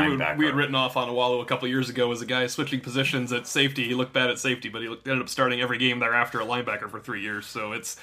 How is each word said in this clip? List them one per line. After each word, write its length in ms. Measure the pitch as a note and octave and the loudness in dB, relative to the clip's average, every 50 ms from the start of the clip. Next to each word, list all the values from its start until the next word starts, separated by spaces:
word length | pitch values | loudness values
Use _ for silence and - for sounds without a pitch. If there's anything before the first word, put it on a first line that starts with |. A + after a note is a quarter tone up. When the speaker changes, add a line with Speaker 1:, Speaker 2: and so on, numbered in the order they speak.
| D3+ D3+ C#3 | 4 4 2
Speaker 1:
linebacker. 200 | - D#3 D3+ C#3+ | 2 0 0 2
Speaker 2:
we 100 | D3 D3+ | 2 2
had 100 | D3+ C3+ | 2 2
written 180 | C#3+ C#3+ C3+ C3+ | 2 0 2 2
off 200 | C3 C3 B2 - | 0 0 0 0
Onualu 460 | B2+ B2 A#2+ B2 B2 B2 B2 B2 A#2+ A#2 | 0 -2 0 0 2 2 2 2 0 0
a 20 | |
couple 240 | - C3 - B2+ B2 | -2 -2 -2 0 0
years 200 | B2+ C3 B2+ A#2 | 0 0 0 0
ago 220 | A#2+ B2+ B2 A#2+ | 0 0 2 2
as 120 | A#2+ A#2 A#2+ | 0 -2 -4
a 40 | |
guy 180 | G#2+ B2+ B2+ B2 A#2+ | -2 0 0 0 0
switching 320 | - - C#3+ - C#3+ B2+ | -2 -2 -2 -2 -2 -4
positions 520 | - B2 A#2+ C3+ C3+ - D3 B2+ B2 A#2+ B2 | -4 -2 0 0 0 2 0 0 -2 -2 -2
at 140 | A#2+ - | -4 -4
safety. 380 | - - D3+ C#3 C3+ C#3 C3 A#2+ | 0 2 2 4 4 2 0 0
He 100 | A#2 B2+ | 0 0
looked 180 | B2+ B2+ B2 - | 0 0 0 2
bad 180 | C3 B2+ B2 | 2 2 2
at 100 | A#2+ - | 2 0
safety, 280 | - C3 B2+ B2 - A2+ | 0 0 0 0 -2 -6
but 140 | G#2 A2+ A#2 | -8 -8 -8
he 60 | A2+ | -8
looked, 180 | A#2 - - | -8 -8 -4
ended 160 | C3+ C3 B2+ A#2+ | -2 -2 -2 -2
up 60 | - | -2
starting 320 | - - C3 B2+ B2 A#2+ | 0 2 2 4 2 2
every 180 | B2+ B2 B2 B2 | 0 0 0 2
game 220 | B2+ B2+ A#2+ A#2+ | 2 2 2 2
thereafter 400 | A#2 A2+ A#2 A#2+ A#2 - - A#2 | 2 4 4 4 4 2 0 -2
at 80 | A2 A2+ | -2 0
linebacker 420 | A#2+ B2 A#2+ A2+ G#2 G#2 G#2+ G2+ | -2 -2 0 -2 -2 -4 -4 -8
for 80 | G#2 G#2+ | -10 -10
three 220 | - - A2+ G2+ G2 | -8 -8 -8 -6 -6
years. 240 | G#2 G#2 G#2 G2+ | -6 -6 -6 -8
So 240 | - - A#2 G#2+ G#2 | -8 -6 -6 -4 -4
it's, 260 | A2 A#2 - - - - | -6 -6 -6 -8 -10 -12